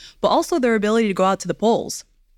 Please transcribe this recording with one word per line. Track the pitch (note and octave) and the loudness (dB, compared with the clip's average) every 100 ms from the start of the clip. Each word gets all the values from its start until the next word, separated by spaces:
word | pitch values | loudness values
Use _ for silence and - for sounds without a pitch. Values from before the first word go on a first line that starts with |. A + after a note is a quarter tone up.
| - - | -20 -4
but | - | 0
also | A#3+ E4+ F4 | 0 0 0
their | B3 A3+ | 0 0
ability | G#3 A3+ A3 | 0 0 0
to | |
go | F#3 | 0
out | F#3 F#3+ | 0 0
to | F3+ | -4
the | |
polls. | E3+ G#3+ G#3 F2+ - - _ _ | -2 0 0 -2 -12 -16 _ _